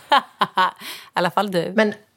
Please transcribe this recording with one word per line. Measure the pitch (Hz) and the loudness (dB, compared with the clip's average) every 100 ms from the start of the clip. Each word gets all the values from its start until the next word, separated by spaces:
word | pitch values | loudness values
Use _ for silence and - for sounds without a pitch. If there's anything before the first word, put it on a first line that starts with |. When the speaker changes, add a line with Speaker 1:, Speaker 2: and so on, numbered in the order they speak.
Speaker 1:
<laughs> | - | 0
I | 277 - - 202 - 185 - - - - | 0 0 -4 -4 0 -2 -2 -14 -16 -10
alla | - 180 | -4 -2
fall | - 202 | -2 -2
du. | 185 165 202 | -2 -2 0
Speaker 2:
Men | 214 208 _ | 0 -2 _